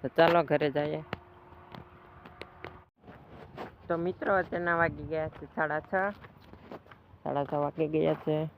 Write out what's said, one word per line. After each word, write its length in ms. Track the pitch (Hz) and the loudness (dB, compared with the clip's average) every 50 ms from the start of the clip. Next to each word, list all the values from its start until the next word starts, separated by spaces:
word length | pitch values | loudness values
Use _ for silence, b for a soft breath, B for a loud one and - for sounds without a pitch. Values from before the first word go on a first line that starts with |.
તો 60 | - - - | -6 0 6
ચાલો 280 | - 165 165 170 170 156 | 6 8 8 8 6 4
ઘરે 260 | 135 156 147 151 147 | 4 2 2 2 2
જઈએ. 320 | 131 147 147 151 156 156 156 - - - - - - - - - - - - - - - - - - - - - - - - - - - - - - - - - - - - _ _ _ - - - - - - - - - - - - - - - - - | 2 0 0 0 -2 -6 -6 -8 -10 -10 -10 -20 -20 -20 -20 -20 -20 -20 -20 -18 -18 -18 -18 -18 -20 -20 -20 -20 -20 -20 -20 -20 -18 -18 -18 -18 -16 -16 -16 -16 -16 -16 -20 _ _ _ -20 -20 -20 -20 -20 -20 -18 -18 -18 -18 -14 -14 -14 -16 -16 -20 -4
તો 100 | - 175 | -2 -2
મિત્રો, 380 | 165 170 180 185 - 311 - 202 | 0 0 -2 -4 -2 0 2 2
અત્યારના 420 | 190 175 - - 175 175 175 170 | 2 2 0 -2 -2 0 2 4
વાગી 260 | 170 165 165 151 147 151 | 4 4 2 2 -4 -8
ગયા 260 | 147 156 160 156 160 | -4 -4 -2 -2 -4
છે 160 | - - 151 | -6 -12 -16
સાડા 340 | 139 - - 160 151 147 156 | -12 -2 -2 0 0 0 -2
છ. 140 | 156 - - 185 190 202 208 - - - - - - - - - - - - - - - - - - - - - - | -4 -2 0 0 0 0 -4 -8 -18 -20 -20 -20 -20 -20 -20 -20 -18 -16 -16 -16 -16 -20 -20 -20 -20 -20 -20 -10 -6
સાડા 220 | 151 135 143 143 | -4 -2 -2 -2
છ 80 | 139 156 | -2 -2
વાગી 340 | 147 147 143 - - 160 | -2 -2 -2 -2 -2 -4
ગયા 260 | 151 156 156 160 160 156 | 0 2 2 2 2 0
છે. 360 | 151 - 160 151 151 160 160 - | 0 -2 -2 -2 -2 -2 -4 -8